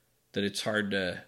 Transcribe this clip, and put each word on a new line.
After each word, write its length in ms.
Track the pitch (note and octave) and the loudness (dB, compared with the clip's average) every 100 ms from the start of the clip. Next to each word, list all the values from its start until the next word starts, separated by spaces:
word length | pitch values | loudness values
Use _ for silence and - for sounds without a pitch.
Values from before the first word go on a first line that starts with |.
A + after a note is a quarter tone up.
| _ _ _ | _ _ _
that 100 | G2+ | -2
it's 180 | G2+ - | 0 0
hard 300 | A2 G#2+ G2+ | 0 0 2
to, 320 | G2 F2+ F#2 | 0 0 -4